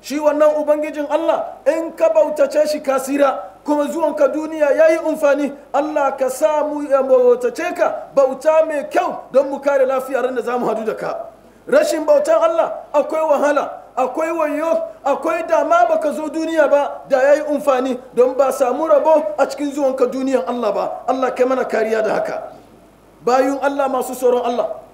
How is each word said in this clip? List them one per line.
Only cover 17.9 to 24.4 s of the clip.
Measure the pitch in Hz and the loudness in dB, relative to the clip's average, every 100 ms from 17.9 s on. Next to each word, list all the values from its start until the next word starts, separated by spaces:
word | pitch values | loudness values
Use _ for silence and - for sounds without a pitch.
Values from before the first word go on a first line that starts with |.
| 247 - | -4 -6
don | - 254 262 | 2 2 2
ba | 269 | 0
samu | 254 247 269 320 | 2 -2 0 2
rabo | 294 311 311 311 - | 4 6 2 2 -2
a | 269 | -2
cikin | - 285 | -2 -6
zuwanka | 277 269 262 247 | -2 -2 0 -2
duniyan | 269 262 254 226 | 0 -2 -2 -2
Allah | 247 220 | -4 -2
ba. | 190 185 - - | -2 -4 -6 -4
Allah | 269 254 | -2 -2
kai | - 254 | 0 0
mana | 262 - | 0 -2
kariya | 220 220 220 214 | -2 0 0 -2
da | |
haka. | - - - - - - - - _ _ _ 165 | -2 -4 -8 -12 -18 -20 -20 -20 _ _ _ 0
Bayun | 254 277 277 | 2 2 0
Allah | 277 277 269 | -2 -2 -2
masu | 262 240 | -2 -6
tsoron | 254 254 247 | -2 0 0